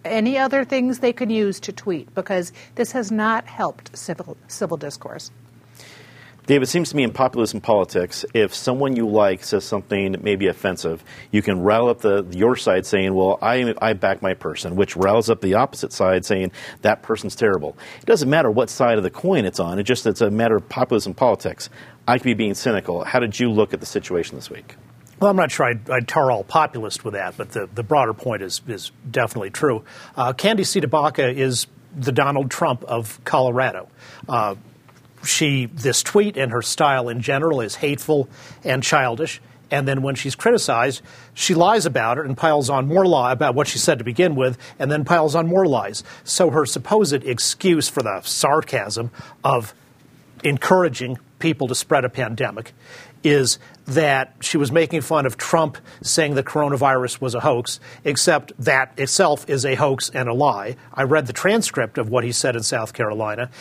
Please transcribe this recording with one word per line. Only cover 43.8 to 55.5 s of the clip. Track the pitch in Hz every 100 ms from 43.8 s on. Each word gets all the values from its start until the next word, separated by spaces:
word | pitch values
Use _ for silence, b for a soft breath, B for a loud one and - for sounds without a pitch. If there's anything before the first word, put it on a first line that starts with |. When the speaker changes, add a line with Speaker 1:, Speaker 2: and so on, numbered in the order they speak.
| - 135
Speaker 3:
to |
begin | 120 117 180 139
with, | 127 123 B -
and | 139
then | 151 143
piles | 170 156 160
on | 165
more | 185 185
lies. | 123 101 107 B B -
So | - 175
her | 143 143
supposed | - - 214 190 139
excuse | 127 117 - - 190 165 -
for | -
the | 110 95
sarcasm | - - 147 151 156 127 101 110 120 B B -
of | 135 131 113 - _ _ _ _ _ -
encouraging | 151 139 - 185 175 123 123 127 - -
people | 160 160 127
to | 127
spread | - 147
a | 127
pandemic | - 117 113 120 101 113 B B B B -
is | 156 147 123 - B B -
that | 135 151 135 131 -
she | - 160
was | 143
making | 156 160 165
fun | 131 160 135
of | -
Trump | -